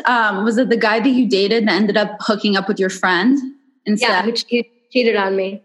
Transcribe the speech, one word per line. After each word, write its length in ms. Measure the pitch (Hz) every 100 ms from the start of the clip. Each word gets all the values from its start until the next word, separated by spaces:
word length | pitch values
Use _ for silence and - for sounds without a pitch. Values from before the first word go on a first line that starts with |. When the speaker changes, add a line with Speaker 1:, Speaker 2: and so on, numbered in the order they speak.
| -
Speaker 1:
um, 360 | 240 214 196
was 160 | 220 226
it 100 | 240
the 80 | 226
guy 220 | 220 226
that 100 | 269
you 180 | 254 220
dated 400 | 190 196 226 214
that 60 |
ended 240 | 180 208 214
up 200 | 202 -
hooking 360 | - 208 208 196
up 120 | 190
with 120 | 202
your 100 | 190
friend 480 | - 185 175 226 285 254 - _ _ -
instead? 220 | 214 240
Speaker 2:
Yeah, 120 | 185
who 100 | 208
che-, 360 | 233 - 240 233 _ _
cheated 240 | 254 226 208
on 200 | 190 190
me. 280 | 185 208